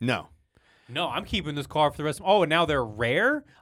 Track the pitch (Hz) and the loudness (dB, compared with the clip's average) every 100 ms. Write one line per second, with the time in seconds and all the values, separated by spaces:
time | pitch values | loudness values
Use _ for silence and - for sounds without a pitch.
0 | 120 107 - _ _ _ _ _ - 131 | -2 -2 -4 _ _ _ _ _ -10 -6
1 | 165 120 196 214 151 147 139 151 147 143 | -4 -4 -4 -4 -4 -6 -4 2 0 0
2 | 151 143 185 208 160 160 165 143 117 107 | -4 -2 2 4 4 2 2 0 -2 -2
3 | 117 143 240 302 - _ | 0 2 2 0 -6 _